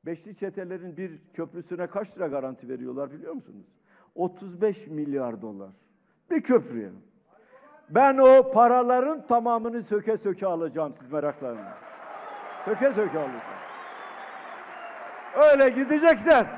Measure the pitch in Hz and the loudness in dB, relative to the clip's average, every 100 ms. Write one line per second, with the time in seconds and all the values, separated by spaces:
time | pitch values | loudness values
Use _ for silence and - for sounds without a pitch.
0 | 160 165 208 196 196 196 180 185 180 147 | -10 -12 -14 -10 -10 -10 -12 -12 -12 -12
1 | 185 156 _ - 160 170 160 175 170 196 | -12 -14 _ -12 -10 -12 -12 -10 -6 -8
2 | 202 - 165 135 131 123 120 127 127 127 | -10 -8 -6 -6 -8 -12 -12 -12 -10 -10
3 | 139 147 - 269 - 104 _ _ _ _ | -10 -12 -14 -14 -16 -20 _ _ _ _
4 | _ - 180 185 196 175 214 190 147 151 | _ -6 -6 -6 -16 -2 -2 -2 -10 -8
5 | 147 139 123 110 110 98 98 _ _ _ | -6 -4 -6 -8 -12 -14 -18 _ _ _
6 | _ _ _ 320 - 247 - 117 98 95 | _ _ _ -4 2 0 0 -10 -10 -16
7 | _ _ _ _ _ - - - _ 170 | _ _ _ _ _ -20 -20 -20 _ 4
8 | 269 269 262 262 262 214 240 247 247 254 | 4 8 10 10 8 6 6 6 4 2
9 | 269 311 - 240 233 233 226 233 - 208 | 0 -4 0 0 2 -2 -2 -8 -4 -4
10 | 220 220 202 185 190 170 165 139 147 120 | -2 -2 -4 -4 -4 -2 -4 -4 -6 -8
11 | 127 147 143 139 131 113 101 - - - | -8 -4 -4 -6 -10 -10 -14 -18 -20 -20
12 | - - - - - - - 214 277 208 | -18 -16 -16 -16 -16 -12 -6 0 0 0
13 | 196 156 139 120 - - - - - - | -2 -2 -6 -8 -14 -16 -16 -18 -18 -18
14 | - - - - - - - - - - | -18 -18 -18 -18 -18 -18 -18 -16 -16 -16
15 | - - - - 302 277 262 247 269 302 | -16 -16 -6 6 8 8 6 4 0 4
16 | 330 247 226 277 196 | 6 4 6 6 4